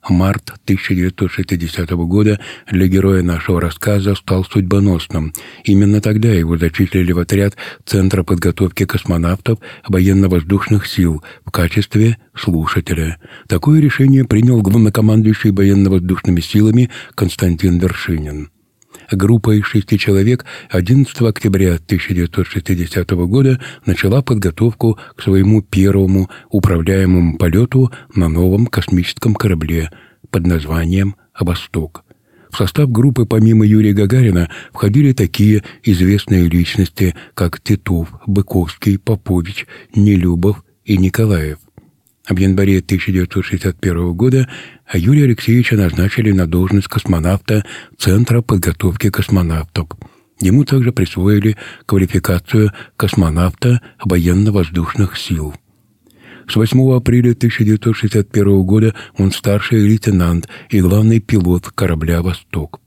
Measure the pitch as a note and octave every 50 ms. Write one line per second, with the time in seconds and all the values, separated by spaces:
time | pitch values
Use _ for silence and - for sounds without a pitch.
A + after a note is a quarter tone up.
0 | _ - F#2 F2+ F#2 F#2+ G2+ G2+ - - - - _ - G2 F#2+ - - F#2+ F#2
1 | F2+ F2+ F2+ - G2+ F2+ - - F#2 - G2 F2+ E2 E2 - - F2 D#2+ F2+ F2
2 | E2+ E2 F#2 G2+ G#2+ G#2+ G#2 G2+ - - - - - - - F2+ F#2 F2+ F#2 F#2+
3 | F#2 G2 G2 F#2 F2 F2 F2 E2 - - F#2 E2+ E2 E2+ E2 - - - G#2 G2+
4 | F#2+ G2+ G2 - _ - F#2+ F#2 F#2 - - G#2 F#2+ F2+ G2+ G2+ G2 G2+ F#2 E2
5 | - - - E2+ D#2 D#2 D#2+ - - - - - - - G2+ G2 G#2 G2 G#2 G#2
6 | G#2 A2 G#2+ G#2+ G#2+ A#2 A2 F2 E2 E2 E2+ E2 E2+ E2 D#2 - G2 F2+ - F#2+
7 | F2+ F2 F2 E2+ F2 - - G2 G2+ G2+ - - - - - - _ - - G2+
8 | F#2+ F#2+ F2+ F#2 F2 - G2+ F2 - F2+ E2+ - G#2 F2+ - - G2 F#2 - -
9 | - - F2 E2+ E2+ E2+ F2+ G2 - - A2+ G#2+ - - - - _ - G2 F#2
10 | F#2 G2 G2 G2 G2 F#2 F2+ F2 D#2 E2 G2 G2 - - G#2+ G2+ F#2 - - -
11 | F#2 E2+ D#2+ D2 - - - - _ - - - F2 E2+ - - G2+ - - G#2
12 | A2 A2+ A2+ - _ _ _ - - - F2+ D#2+ D#2+ - - - D#2+ - F2+ D#2
13 | D#2+ D#2+ E2 - _ - - - - _ - E2+ - C#3+ D3+ D#3+ D3+ C#3+ A#2+ -
14 | C3+ C3+ C3+ C3+ C3 - - G#2+ A#2 A#2+ B2+ A2+ G#2 F#2+ G2 A#2 A2+ G#2+ G2 A#2
15 | G#2+ G#2+ G#2+ A2 G#2+ G#2+ G#2+ - - A2 G2 F#2+ G2 G2 G2+ G2 G2 G2 F#2+ F#2
16 | F2 F2+ F#2 - - - F2+ E2+ D#2+ - - G#2 G#2+ A2 G#2+ B2 B2+ A#2+ - -
17 | - - _ - G#2 F#2 - - - F2+ E2+ D#2+ F2+ F#2+ F2 F2 F2+ F#2 E2 -
18 | - - F2 D#2+ D2+ D2+ D2+ D2+ D2+ D2+ _ _ _ _ _ _ _ _ _ -
19 | - _ - F#2+ F#2 G2+ A#2 A2+ G2+ A2+ G#2+ G#2 G#2 - - G#2+ G2 - - G2+
20 | - - G2 G2 G2 A2 B2 A#2+ - - - - - - - F2+ F2+ F2 A#2+ C#3
21 | C#3 - - - A#2+ A#2 G#2 - - A2 F#2+ F#2+ G2 F#2 F2 E2 D#2+ _ - F2+
22 | - - G2 F2 F2 E2+ - - F2+ - - G2 F2 - G2 F2 F2 E2 - G2+
23 | F2 - G2 F2 F2 F2 G2+ C3+ C3+ C3+ C3 B2 - - - - _ - - -
24 | - G2 G#2 C3+ C3 - B2 G#2+ F#2+ F#2 D#2+ - G#2+ A#2+ A2+ _ - A2+ G#2+ -
25 | - - - - - - F#2+ F#2+ G2 G2+ G#2+ A2 G2 _ - F#2 F#2 G2 F#2+ G2
26 | G2 F#2 G2 G2 F#2+ F#2 - - - _ - G#2 F2 - F#2 E2+ E2 E2+ F#2+ F#2+
27 | F#2+ F#2 F2+ F2+ F2 E2+ D#2 - - F2 D#2+ G2 A#2+ A#2+ - C3 C3 A#2+ - -
28 | - _ - - F2+ E2 D#2+ E2 F2 F#2 F#2 G#2 A#2 A#2+ - - F2+ - - F2+
29 | F2 - - - - A2+ G#2 - - G#2+ F#2 E2 D#2 D2+ D#2+ E2 D#2+ D#2 - -
30 | - _ _ _ _ - - G2 E2+ F2+ F2 E2 D2 D2 D#2+ D#2+ E2 E2 F2+ F#2+
31 | G2 G2 G2 _ _ _ _ - - F2 F2 F2 - - - F2 D#2+ D2+ _ -
32 | _ _ _ _ _ _ _ _ _ _ - - G#2 G2 - - D3 C3+ A#2+ G#2+
33 | A#2+ C#3+ B2 - A#2+ G#2 A#2 A2 A2 A2+ A2+ A2 G#2+ G#2 G#2+ G#2+ G#2+ G#2+ G2+ G2+
34 | G#2 G2 B2 C3 B2+ A2+ F#2 F2 E2+ D#2+ - - - - _ - - G2+ G#2 C#3
35 | D3 C#3 B2+ - G#2 - - - G2+ G#2+ G#2+ G#2+ - - - - _ - G2+ F2
36 | F2+ F#2 G2+ G2+ - - G#2 F#2 F2 E2+ D#2+ F2 F2 - - - F#2+ E2+ _ -
37 | G2 F2+ E2 - - - _ - F2+ E2+ - - _ - G#2+ G2+ _ - F2+ E2+
38 | E2 D#2+ - - - - G2 G2+ G2 - - F#2 F2 D#2+ - - - G#2+ G2 F#2+
39 | _ - A2+ G2 _ - F#2 F2+ E2+ F2 G2+ - - _ - - - _ - -
40 | G2+ G#2 G2+ F#2 F2 F2+ F2 E2+ F2 G2+ G#2 - - _ _ _ _ - G#2+ F#2+
41 | F#2+ F#2 F#2 - A2+ G#2+ G2+ E2+ D#2 D2+ D2+ D#2 _ _ _ - _ _ _ _
42 | _ _ _ _ _ - - F2+ G2 F#2+ F#2+ F#2 G2 G2 G2 F#2+ F2 - G2 F#2
43 | - - F#2+ F#2 F2+ F2 - G2 F2+ - - F2+ - F#2+ F2 _ - F#2 F2 E2+
44 | F2 F2 E2+ F2 A2 C3 B2+ C3 B2+ C3 - - - - - - _ _ - F2+
45 | E2 G2+ C#3 D3 D3 C3 A#2 - - - A2+ B2 A#2+ - A#2 G#2 G2+ F2 D#2+ -
46 | F2 G2+ - - A2 G#2+ G2+ F#2+ F2+ E2 E2 F2+ F#2 F#2+ G2+ G2+ F#2+ - - A#2+
47 | - - F2+ E2+ D#2 F2 F#2+ G2 _ - A2 G#2+ G2+ - - - - - _ _
48 | - - F#2 G#2 A#2+ - A2+ A#2+ A#2 - A#2 F#2+ E2+ - E2 - - F#2+ E2+ -
49 | - G#2 F#2 - - - G#2+ F#2+ F2 E2 E2 D#2+ D#2 - _ - E2 D#2+ - -
50 | - - _ _ _ _ _ _ A2 F#2 G2 C3+ D3 - C#3 C3+ B2 A#2 - -
51 | F#2 - - - F2+ G2 G#2 G2+ G2 A2 G#2+ - - - - - _ - - G2
52 | F#2 F2 - F#2 - - F#2 F2 - - - A2+ G#2+ G#2 - - - - _ _
53 | - G2 - - F#2 E2 D#2 E2 F2 F2+ - - - B2 B2 A#2+ - - _ _
54 | - F#2+ F2+ F2 E2 F2 F2 F#2+ G#2 G#2+ G2+ G#2 F2 D#2+ E2 F2 E2+ E2+ - -
55 | G2+ F#2 - - - - F#2 D#2+ D2+ D2+ D2 - _ _ _ _ _ _ _ _
56 | _ _ _ _ _ - - - - - - G#2+ A2 A2 - B2+ C3 C3 B2+ B2+
57 | A#2+ - B2 B2 A#2+ B2 A#2+ - - A#2 - - A2+ G#2 G#2+ G#2+ - A2+ A2 -
58 | - G#2 - A2 G2 _ - G#2+ G2+ G2+ G2+ G2 F#2+ F#2 G2+ G#2+ G#2+ A2+ G#2+ -
59 | - - _ - G2 F#2+ - - - G#2+ G2+ G#2 - - A#2+ A2 G#2 G2+ G#2+ G#2+
60 | - - G2+ F#2 F2 E2+ E2+ E2+ E2+ - - - - _ - G#2 F2+ F2+ F#2 G#2
61 | G#2+ A2 A2+ A2+ - _ A2+ G#2 F2+ F2 F2+ F2+ - - - - G2 F2+ E2+ D#2
62 | D#2 D#2+ E2+ E2+ E2+ F#2 F2 - - _ - D#2+ D2+ D2+ - - _